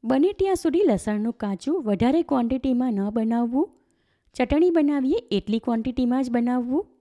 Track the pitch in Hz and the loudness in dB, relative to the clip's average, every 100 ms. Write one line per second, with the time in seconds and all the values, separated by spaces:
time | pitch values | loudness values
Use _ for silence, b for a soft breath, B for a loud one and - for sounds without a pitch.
0 | 226 262 339 403 392 370 330 302 392 202 | 0 2 2 2 0 2 0 2 2 2
1 | - 208 214 233 208 196 - 349 233 202 | 0 -2 -2 -4 -6 -4 -2 -4 -2 0
2 | 240 302 330 277 233 262 269 247 254 208 | 2 2 0 0 0 -2 0 0 0 -2
3 | 202 220 226 233 240 254 381 _ _ _ | -2 -2 -2 0 0 0 -2 _ _ _
4 | _ _ _ - 254 285 359 330 294 285 | _ _ _ -4 0 2 4 4 2 0
5 | 262 381 - 202 - 226 233 233 226 247 | 0 -2 -2 -4 -2 -4 -2 -2 -2 -2
6 | 254 247 254 240 240 247 240 277 415 _ | 0 0 0 0 0 -2 -2 -4 -4 _